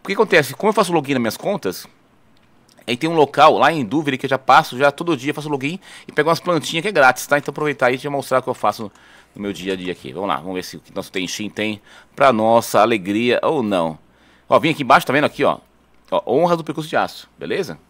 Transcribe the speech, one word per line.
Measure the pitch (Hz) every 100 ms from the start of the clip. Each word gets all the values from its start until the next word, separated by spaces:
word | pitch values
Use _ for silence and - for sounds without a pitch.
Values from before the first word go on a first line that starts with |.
O | -
que |
acontece? | 196 220 - 123
Como | - 202
eu |
faço | 214 185
login | 170 139
nas | 135
minhas | 113 -
contas, | 165 196 95 87 - _ _ _ _ _ _ _ _ _ -
aí | 120
tem | 160
um | 165
local | 143 - 151 107
lá | 131
em | 160
Duvere | 113 131 147 131
que | 135
eu |
já | 135
passo, | - 135 156 123
já | 143
todo | - 170 151
dia | 135
faço | 151 151
login | 147 135 180 - - -
e |
pego | - 151
umas | 160
plantinhas | - 170 - 165
que | 175
é |
grátis, | 190 131 127 -
tá? | 147
Então | 139
aproveitar | 143 151 139 127
aí | 131
e |
já | 147
mostrar | 143 127 131
o |
que | 123
eu |
faço | 123 110 - 107 _ - - _
no | -
meu | 101
dia | 87 92
a | 95
dia | 90
aqui. | 87 65
Vamos | 69 98
lá, | 69
vamos | 82
ver | 92
se | 90 82
o |
que | _
nosso | - 90
Tenshin | 98 90 - 107
tem | - 107 104 _ - _
pra | - 139
nossa | 113 110 117 110 117
alegria | 107 117 90 104 120 113
ou | - 151
não. | 110 95 82 78 _ _ _ _ _
Ó, | 131
vem | 135
aqui | 151
embaixo, | 127 147
tá | 170
vendo | 156
aqui, | 139 -
ó? | 127 78 _ _ _ _ _
Ó, | 90 -
honra | 127 175 170
do |
percurso | 156 156 156
de | 131
aço, | 95 - - _
beleza? | 73 123 151 76 _